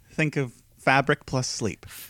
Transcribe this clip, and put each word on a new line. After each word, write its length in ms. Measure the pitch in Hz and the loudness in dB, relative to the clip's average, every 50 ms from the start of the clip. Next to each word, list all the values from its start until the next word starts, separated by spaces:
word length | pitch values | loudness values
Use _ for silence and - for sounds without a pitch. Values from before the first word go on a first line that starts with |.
| _ _ | _ _
think 260 | - - 156 151 - | -2 -2 -2 0 0
of 160 | 147 135 120 - - _ _ _ | -2 -4 -4 -6 -16 _ _ _
fabric 480 | - - 139 135 139 131 - 147 - - | -2 2 4 4 4 4 4 0 0 -2
plus 220 | - - 127 127 | -4 -2 -2 -2
sleep. 380 | - - - 123 98 78 - - - - - - | -2 -4 -4 -4 -4 -4 -6 -14 -18 -18 -16 -18